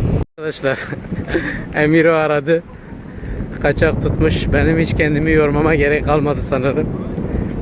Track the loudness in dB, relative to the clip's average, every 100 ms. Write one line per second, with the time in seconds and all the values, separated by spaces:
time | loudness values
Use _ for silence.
0 | 0 0 -2 -6 -8 -4 -2 -2 -6 -10
1 | -8 -8 -4 -4 -4 -8 -6 0 4 4
2 | 4 4 2 0 2 0 0 -18 -16 -16
3 | -14 -12 -8 -8 -8 -2 0 2 2 2
4 | -2 2 2 2 0 2 2 2 0 2
5 | 2 2 2 4 4 2 2 4 2 2
6 | 2 2 2 -2 -2 0 0 0 -2 -4
7 | -6 -6 -4 -4 -4 -2